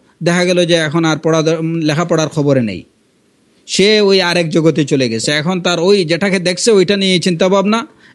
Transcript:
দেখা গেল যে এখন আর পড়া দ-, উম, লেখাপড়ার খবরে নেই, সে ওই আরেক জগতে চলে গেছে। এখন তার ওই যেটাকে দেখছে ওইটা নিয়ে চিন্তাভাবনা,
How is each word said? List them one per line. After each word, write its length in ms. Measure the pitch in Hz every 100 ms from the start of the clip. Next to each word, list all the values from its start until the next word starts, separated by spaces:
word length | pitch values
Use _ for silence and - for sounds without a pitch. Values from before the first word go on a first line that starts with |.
| _ _
দেখা 220 | 165 175
গেল 200 | 180 180
যে 100 | 170
এখন 300 | 170 156 165
আর 120 | 160 151
পড়া 240 | 160 160
দ-, 180 | 151 165
উম, 140 | 165
লেখাপড়ার 540 | 165 151 147 170 160 151
খবরে 340 | 160 143 131
নেই, 220 | 110 87 - _ _ _ _ _ _ _ -
সে 340 | - 202 214
ওই 220 | 196 196
আরেক 280 | 175 175 165
জগতে 340 | 165 160 151
চলে 240 | 180 139 123
গেছে। 240 | 110 151
এখন 280 | 151 156 185
তার 200 | 180 175
ওই 240 | 180 208
যেটাকে 340 | 156 165 202 185
দেখছে 320 | 175 180 240
ওইটা 260 | 202 180 202
নিয়ে 220 | 190 180
চিন্তাভাবনা, 680 | 190 170 185 196 196 226 - _ -